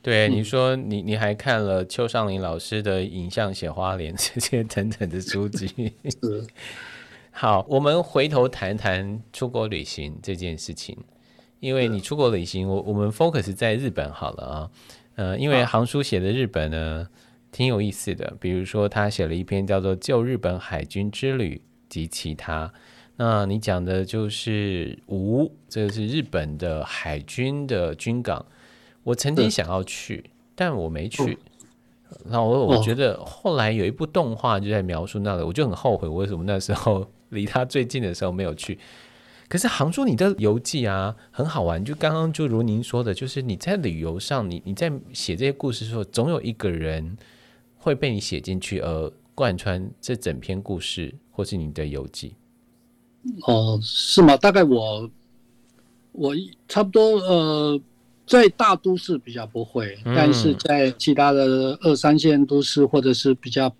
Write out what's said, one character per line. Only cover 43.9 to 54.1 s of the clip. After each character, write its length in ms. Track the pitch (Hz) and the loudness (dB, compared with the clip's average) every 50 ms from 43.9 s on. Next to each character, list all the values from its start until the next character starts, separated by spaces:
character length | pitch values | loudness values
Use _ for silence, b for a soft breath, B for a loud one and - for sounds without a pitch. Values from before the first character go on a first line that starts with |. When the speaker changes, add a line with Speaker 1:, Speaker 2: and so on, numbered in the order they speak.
| 82 80 | -4 -4
Speaker 1:
游 180 | 80 82 82 90 | -4 -4 -6 -6
上， 320 | - - 143 131 107 90 | -4 -4 -4 -2 -2 -4
你， 100 | 87 - - | -6 -8 -8
你 80 | 95 98 | -8 -4
在 180 | - 175 165 143 131 - - - | -4 -2 -4 -4 -6 -10 -12 -10
写 240 | - - - 85 | -8 -6 -6 -4
这 80 | 87 131 | -2 -2
些 80 | 139 139 | -2 -2
故 180 | 139 - 135 | -2 -4 -4
事 140 | 117 - 110 | -4 -4 -6
的 40 | 110 | -6
时 60 | 117 | -6
候， 80 | 113 101 | -6 -6
总 260 | - - 117 117 160 | -2 -2 0 0 0
有 120 | 170 - | 0 -2
一 100 | - 117 | -4 -6
个 180 | 110 - - 98 | -8 -4 -4 -2
人 480 | 85 80 80 80 80 80 80 82 98 110 b b b b b b b b b b _ | -2 -2 -4 -4 -4 -4 -6 -8 -12 -14 b b b b b b b b b b _
会 160 | _ - 165 143 | _ -2 -2 0
被 180 | 131 151 135 | 0 0 -2
你 80 | 113 101 | -2 -2
写 220 | - - - 69 | -4 -4 -6 -6
进 180 | 71 85 92 90 | -4 -4 -6 -6
去， 200 | - - 101 - | -4 -4 -6 -4
而 320 | - 85 80 80 80 - - _ _ _ _ | -4 -4 -4 -4 -4 -6 -8 _ _ _ _
贯 200 | - 135 113 90 | -2 -2 -2 -2
穿 320 | 85 - 104 90 92 92 104 - _ | -2 -4 -4 -4 -4 -6 -10 -12 _
这 140 | - - 123 | -8 -6 -6
整 240 | 117 - 87 76 62 | -4 -4 -6 -6 -6
篇 200 | 64 - 92 98 | -6 -6 -6 -6
故 200 | 101 101 98 87 | -4 -6 -6 -6
事， 340 | - - - 92 82 65 69 - _ _ | -6 -8 -6 -6 -8 -8 -10 -16 _ _
或 160 | _ - 98 | _ -8 -6
是 100 | - 104 | -4 -4
你 160 | 90 78 76 | -6 -6 -6
的 140 | 73 80 78 | -6 -6 -6
游 220 | 73 69 69 67 | -6 -6 -8 -10
记。 260 | - - - - - - _ _ _ _ _ _ _ _ _ _ _ _ _ _ _ _ _ _ 254 220 170 - | -10 -12 -14 -14 -14 -16 _ _ _ _ _ _ _ _ _ _ _ _ _ _ _ _ _ _ -10 -8 -4 0
Speaker 2:
哦， 360 | - 117 110 110 110 110 107 110 | 2 4 4 4 2 0 0 -2
是 400 | - - - - - | -2 -4 -2 0 4